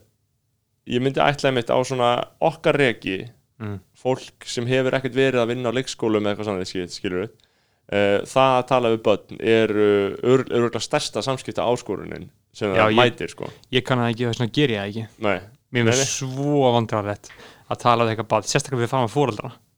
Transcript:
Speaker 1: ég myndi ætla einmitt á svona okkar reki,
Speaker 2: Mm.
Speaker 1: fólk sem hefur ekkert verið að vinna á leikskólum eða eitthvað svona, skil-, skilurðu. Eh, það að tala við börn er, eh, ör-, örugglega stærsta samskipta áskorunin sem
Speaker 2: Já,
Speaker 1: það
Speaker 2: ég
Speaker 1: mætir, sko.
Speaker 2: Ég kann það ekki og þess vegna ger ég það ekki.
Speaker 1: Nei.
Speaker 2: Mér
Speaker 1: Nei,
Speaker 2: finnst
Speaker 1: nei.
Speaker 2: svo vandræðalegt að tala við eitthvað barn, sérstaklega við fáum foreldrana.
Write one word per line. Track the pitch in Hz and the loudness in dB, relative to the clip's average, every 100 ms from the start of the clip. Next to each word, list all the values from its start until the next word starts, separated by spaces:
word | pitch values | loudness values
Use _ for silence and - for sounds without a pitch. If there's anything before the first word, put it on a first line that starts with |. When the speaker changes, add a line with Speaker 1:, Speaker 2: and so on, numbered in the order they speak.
| _ _ _ _ _ _ _ _ - | _ _ _ _ _ _ _ _ -6
Speaker 1:
ég | 123 | -2
myndi | 131 139 | 0 2
ætla | 147 143 139 | 2 2 0
einmitt | 120 117 | 0 0
á | 123 | 0
svona | 127 127 120 120 - - | 0 0 0 0 -4 -4
okkar | 160 156 165 | -4 -2 0
reki, | 139 131 104 95 95 120 - _ - | 2 2 0 -6 -8 -8 -18 _ -12
Speaker 2:
Mm. | 107 101 - | -10 -10 -14
Speaker 1:
fólk | _ 127 131 - - - | _ -4 -4 -6 -18 -12
sem | - 120 | -6 -2
hefur | 131 127 | 0 0
ekkert | 131 127 | 0 -2
verið | 123 135 127 | 0 2 2
að | 117 | 0
vinna | 127 120 | -2 -4
á | |
leikskólum | 120 127 - 113 107 | -4 -6 -4 0 0
eða | 104 | 0
eitthvað | 101 107 | -2 -4
svona, | 95 95 | -6 -6
skil-, | 92 87 | -8 -8
skilurðu. | - 98 90 110 - _ _ _ _ - | -8 -6 -4 -6 -10 _ _ _ _ -4
Eh, | 101 101 101 | 0 2 2
það | - 135 131 127 | 0 2 4 4
að | 123 | 2
tala | 127 117 113 | 2 2 2
við | |
börn | 113 98 - - | 2 0 -2 -4
er, | 110 113 110 | 2 4 4
eh, | 107 104 101 98 - | 4 4 4 0 0
ör-, | 120 131 120 | 2 2 2
örugglega | 120 117 113 | 0 0 -2
stærsta | - 151 - 113 | -4 -4 -2 -4
samskipta | 117 131 - 107 | -4 -4 -6 -4
áskorunin | 95 120 - 92 82 78 87 _ _ | -2 -2 -4 -8 -8 -12 -14 _ _
sem | - 110 | -6 0
Speaker 2:
Já, | - 107 | 4 4
Speaker 1:
það | |
Speaker 2:
ég | 113 | 6
Speaker 1:
mætir, | 123 - 85 | 4 2 -8
sko. | - - - _ | -10 -12 -12 _
Speaker 2:
Ég | 123 | -2
kann | - 127 | 0 0
það | 117 | 0
ekki | 113 120 | 0 -2
og | |
þess | 113 | -2
vegna | 117 | -2
ger | 143 147 | 0 0
ég | 104 | 0
það | 101 | -4
ekki. | 107 110 - | -8 -10 -4
Speaker 1:
Nei. | 107 92 98 - _ | -2 -2 -4 -20 _
Speaker 2:
Mér | 120 | 0
Speaker 1:
Nei, | 113 | 2
Speaker 2:
finnst | 127 135 - | 2 0 -4
Speaker 1:
nei. | 131 | -6
Speaker 2:
svo | 131 143 147 131 | -4 0 2 4
vandræðalegt | 117 110 110 101 101 - - - - - | 4 2 -2 -4 -6 -12 -20 -20 -16 -10
að | 113 | -2
tala | 123 117 | 2 4
við | 117 107 | 2 -2
eitthvað | 107 | -2
barn, | 110 | -2
sérstaklega | - 143 - 127 117 | 0 -2 -2 -2 -2
við | |
fáum | 135 113 | 0 0
foreldrana. | 147 131 107 - - _ | 0 0 -2 -8 -14 _